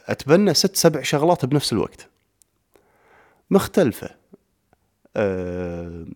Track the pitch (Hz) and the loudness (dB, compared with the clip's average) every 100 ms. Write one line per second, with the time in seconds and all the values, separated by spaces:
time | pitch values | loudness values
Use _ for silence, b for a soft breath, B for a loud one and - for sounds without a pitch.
0 | - 104 131 175 202 147 190 - 165 156 | -8 -4 4 4 4 2 0 2 2 2
1 | 131 147 160 175 127 143 - 113 - - | -2 2 2 2 0 0 0 -2 -2 -8
2 | - _ _ _ _ _ _ b b b | -20 _ _ _ _ _ _ b b b
3 | b b b b - 190 - - 143 - | b b b b -2 -2 0 0 0 -2
4 | - - _ - _ _ _ _ _ _ | -12 -18 _ -20 _ _ _ _ _ _
5 | _ 104 101 92 90 90 87 87 85 85 | _ -4 -2 -2 -6 -6 -8 -8 -10 -12
6 | 82 | -16